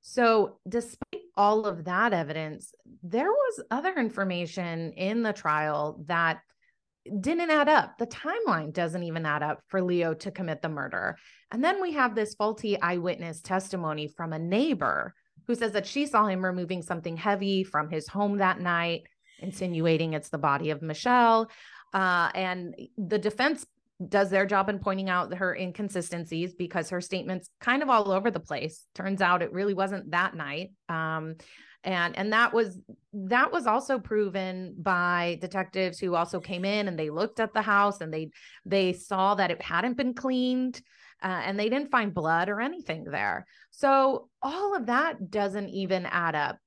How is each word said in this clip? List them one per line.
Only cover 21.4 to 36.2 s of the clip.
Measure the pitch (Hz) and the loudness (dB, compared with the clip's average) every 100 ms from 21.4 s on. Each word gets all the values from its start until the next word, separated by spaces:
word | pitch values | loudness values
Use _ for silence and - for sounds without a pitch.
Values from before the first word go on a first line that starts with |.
| 226 - - - - | 4 -6 -20 -20 -6
Uh, | 196 185 180 170 | 0 2 4 2
and | - 185 180 175 - - - | 0 -4 -4 -8 -12 -16 -8
the | 185 208 | -2 0
defense | 196 208 269 320 - _ _ _ 180 | 0 0 0 0 -6 _ _ _ 0
does | 202 196 | 2 4
their | 190 196 | 4 4
job | 202 190 | 2 2
in | 202 | 0
pointing | 202 190 190 | -2 -2 0
out | 180 170 | 0 0
her | 180 185 | -2 -2
inconsistencies | - 185 165 208 185 170 170 165 165 175 | -2 -6 -6 -6 -4 -6 -6 -6 -4 -6
because | 175 175 - - | -6 -4 -4 -4
her | 180 | -6
statement's | 175 190 170 185 - _ | -4 -6 -4 -8 -8 _
kind | - 254 | 0 0
of | 294 | 4
all | 240 202 | 4 4
over | 190 214 | 2 2
the | 180 | -2
place. | - 143 147 - - - | -6 -6 -6 -10 -20 -8
Turns | 190 196 | -4 0
out | 185 180 | 4 4
it | 175 | 2
really | 180 202 | -2 -2
wasn't | 190 190 190 - | 0 0 -2 -2
that | 170 185 | 0 0
night. | 170 143 147 190 _ _ | -2 -8 -8 -10 _ _
Um, | 165 160 160 156 160 - - - - | -4 -2 -4 -6 -12 -16 -20 -20 -12
and, | 190 185 170 - | -4 0 0 -2
and | 202 | 0
that | 220 240 | 2 4
was, | 226 214 180 - - _ | 2 0 -4 -18 -20 _
that | 208 190 240 294 | -10 0 4 4
was | 349 240 | 2 2
also | 240 269 262 | 0 2 -2
proven | 190 214 208 185 185 185 185 - | 0 0 0 -2 -4 -6 -10 -6
by | 170 180 175 175 175 165 | 0 2 2 2 0 -2
detectives | 175 190 185 185 185 175 | -4 -4 -4 -2 -2 -2
who | 190 | 0
also | 175 | 0